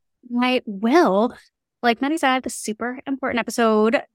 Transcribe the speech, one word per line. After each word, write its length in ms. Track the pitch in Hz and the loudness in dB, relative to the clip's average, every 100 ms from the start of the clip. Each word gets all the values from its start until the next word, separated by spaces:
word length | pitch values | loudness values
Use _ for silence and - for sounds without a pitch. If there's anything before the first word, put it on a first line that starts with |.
| _ _ 240 240 | _ _ -8 -2
I 200 | 254 254 - | 0 -2 -4
will. 680 | 196 226 320 262 190 233 - _ _ _ _ | -4 2 4 4 4 0 -4 _ _ _ _
Like 180 | 240 226 | -2 0
Maddie 160 | 277 320 | -2 0
said, 260 | 269 262 | 0 0
the 60 | 254 | -4
super 500 | - - 214 233 254 - | -8 -8 -8 -8 -8 -8
important 340 | 269 254 240 | -6 -4 -4
episode 640 | 220 233 226 214 220 226 - | -4 0 2 4 2 0 -4